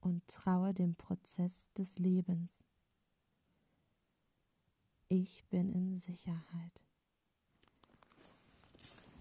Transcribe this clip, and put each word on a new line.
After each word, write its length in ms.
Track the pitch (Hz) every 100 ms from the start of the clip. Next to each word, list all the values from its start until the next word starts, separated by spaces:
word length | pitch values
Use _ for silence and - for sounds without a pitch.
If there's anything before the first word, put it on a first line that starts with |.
und 260 | 185 175 -
traue 440 | - - 180 190
dem 220 | 190 180
Prozess 760 | 170 - 180 - - 180 - -
des 260 | - 190 -
Lebens. 640 | 180 185 180 175 175 - _ _ _ _ _ _ _ _ _ _ _ _ _ _ _ _ _ _ _ _ _ _ _ _ _
Ich 360 | 185 185 - -
bin 220 | 180 180
in 260 | 180 185 185
Sicherheit. 800 | 175 180 - 165 160 170 170 - _ _ _ _ _ _ _ _ _ _ - _ - - - - - - - - - - - -